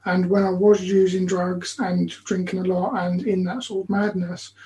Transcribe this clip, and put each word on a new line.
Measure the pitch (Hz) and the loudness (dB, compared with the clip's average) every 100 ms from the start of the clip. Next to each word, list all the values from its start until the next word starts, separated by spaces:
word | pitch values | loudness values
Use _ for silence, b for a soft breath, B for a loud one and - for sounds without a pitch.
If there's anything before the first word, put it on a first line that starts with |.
| 196 | -2
And | 185 180 | 0 2
when | 202 | 2
I | 196 | 2
was | 185 208 202 | 4 4 4
using | 185 196 190 185 180 | 4 4 4 2 0
drugs | 180 180 180 175 - | 0 -2 -4 -6 -6
and | 180 180 170 - | -2 0 -2 -4
drinking | - 190 180 185 | -4 -4 -2 -4
a | |
lot | 185 180 196 185 | -2 0 0 -2
and | 180 180 | -2 -2
in | 220 185 | 0 0
that | 180 247 | 0 -4
sort | - 190 | -6 -6
of | 190 | -2
madness, | 202 208 190 175 156 - - | 0 0 -2 -6 -8 -14 -20